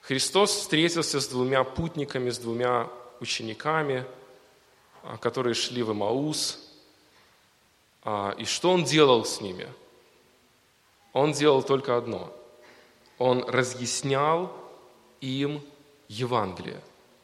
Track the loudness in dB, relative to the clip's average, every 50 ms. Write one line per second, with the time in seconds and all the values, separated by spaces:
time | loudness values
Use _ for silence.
0 | _ -2 -2 -2 -2 2 4 4 4 4 2 -2 -2 0 2 2 2 2 2 0
1 | -2 0 -2 -2 -2 -2 -2 -2 0 2 2 2 2 2 -2 -4 -6 -4 -4 -6
2 | -8 -4 -4 -4 -4 -4 -4 -4 -6 -6 -4 -2 0 0 2 0 0 -4 -8 -16
3 | -18 -20 -18 -14 -8 -8 -6 -6 -6 -10 -10 -8 -4 -2 -2 -2 0 -2 -2 -4
4 | -4 -8 -14 -20 -20 -20 -20 -20 _ _ _ _ _ _ _ _ _ _ _ -20
5 | -16 -14 -14 -4 -4 -2 -2 0 0 0 0 0 -2 -4 -2 -4 -2 -2 -2 -2
6 | 0 0 0 0 -2 -2 -2 -2 -4 -4 -6 -8 -14 -20 -20 -20 _ _ _ _
7 | _ _ _ _ _ _ _ _ _ _ _ _ _ _ _ _ _ _ _ _
8 | _ -4 -2 -2 -2 -2 -4 -4 -4 -4 -4 0 2 4 4 4 2 2 6 6
9 | 8 8 8 6 4 0 -6 -6 -8 -8 -8 -10 -12 -14 -14 -18 -20 -20 _ -20
10 | _ _ _ _ _ _ _ _ _ _ _ _ _ _ _ _ _ _ _ _
11 | _ _ _ 2 2 4 2 4 6 6 6 6 4 2 0 0 2 2 0 0
12 | 0 -2 -6 -6 -8 -10 -14 -18 -20 -20 -20 -20 -20 -20 -20 -20 -20 -20 _ _
13 | _ _ _ _ 2 4 4 2 2 0 2 2 2 0 -2 -6 -6 -4 -4 -4
14 | 0 0 2 2 4 2 2 2 0 -4 -8 -14 -18 -20 -20 -20 -20 -20 -20 _
15 | _ _ _ _ -8 -6 -4 -2 -2 -2 -2 -6 -10 -14 -20 -20 -20 _ _ _
16 | _ _ -8 -6 -4 0 0 0 0 0 -4 -8 -10 -10 -12 -12 -16 -20 -20 _
17 | _ _ _ _